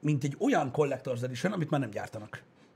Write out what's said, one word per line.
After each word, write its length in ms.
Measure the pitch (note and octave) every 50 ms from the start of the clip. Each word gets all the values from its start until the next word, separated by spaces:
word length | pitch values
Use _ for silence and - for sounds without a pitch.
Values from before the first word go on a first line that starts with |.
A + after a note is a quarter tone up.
mint 220 | - D3+ D3+ C#3 C3+
egy 120 | C#3+ C#3 -
olyan 320 | - C#4 C4 F3 D3 C3 A#2+
Collector's 500 | - D3+ C#3 C3+ B2+ - C#3 B2 A#2+ A#2+
Edition, 280 | B2+ B2+ A#2+ - F#3
amit 180 | G#3+ F#3+ D#3 D3
már 100 | D#3 C#3+
nem 100 | C3+ G#2+
gyártanak. 540 | G2+ G2+ G2+ - - A2 G#2 - - - - - - - - - _